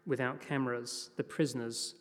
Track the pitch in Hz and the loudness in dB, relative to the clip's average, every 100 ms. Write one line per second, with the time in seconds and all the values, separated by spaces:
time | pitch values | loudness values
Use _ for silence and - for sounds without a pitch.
0 | - 131 127 139 - 139 131 120 120 - | -2 2 2 0 0 2 2 0 -4 -6
1 | - - - - 147 123 117 113 - - | -6 -6 -2 2 2 2 -2 -4 -6 -6